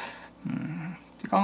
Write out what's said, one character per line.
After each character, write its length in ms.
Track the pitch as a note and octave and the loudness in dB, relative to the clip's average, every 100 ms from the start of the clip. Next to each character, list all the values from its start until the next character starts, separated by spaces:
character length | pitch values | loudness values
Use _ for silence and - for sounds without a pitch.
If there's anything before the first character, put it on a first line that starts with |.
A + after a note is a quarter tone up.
| - - - - - | -6 -8 -16 -8 -4
う 20 | |
ん。 340 | - - E3+ E3 E3+ - - - | -2 -2 -4 -6 -8 -14 -14 2
考 100 | G3 | 6